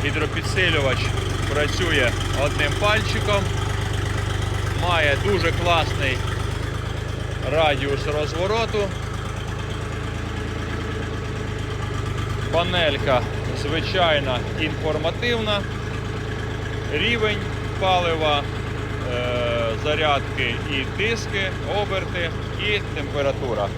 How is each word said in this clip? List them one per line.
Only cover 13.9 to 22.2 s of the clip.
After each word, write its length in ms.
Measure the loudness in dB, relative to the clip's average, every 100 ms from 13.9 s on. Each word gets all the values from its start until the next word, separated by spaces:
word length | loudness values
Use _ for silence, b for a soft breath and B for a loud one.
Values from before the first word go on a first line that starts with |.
| 4 4 4 2 -2 -2 -2
інформативна. 1000 | -2 0 0 0 0 0 0 0 0 0 -2 -4 -4 -4 -4 -4 -4 -4 -4 -4 -4 -4 -2
Рівень 460 | 0 2 2 2 0 -2 -4 -4 0
палива, 640 | 4 4 4 2 4 2 0 -4 -4 -4 -4 -4 -2
е, 520 | -2 0 0 0 2 0 0
зарядки 720 | 0 2 2 2 0 -2 -2 -2 -2
і 140 | -2 -2 -2
тиски, 520 | 0 0 -2 -2 -2 -4 -2 -2
оберти 480 | 0 -2 -2 -2